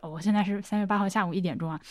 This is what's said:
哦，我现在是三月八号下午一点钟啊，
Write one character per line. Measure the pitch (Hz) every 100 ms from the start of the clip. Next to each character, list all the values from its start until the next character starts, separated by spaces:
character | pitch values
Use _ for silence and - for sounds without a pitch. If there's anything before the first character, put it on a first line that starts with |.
哦， | 165
我 | 156
现 | 185
在 | 208
是 | 196 202
三 | - 208
月 | 202
八 | 208
号 | 196
下 | 220
午 | 180
一 | 175
点 | 175 135
钟 | 165
啊， | 156 -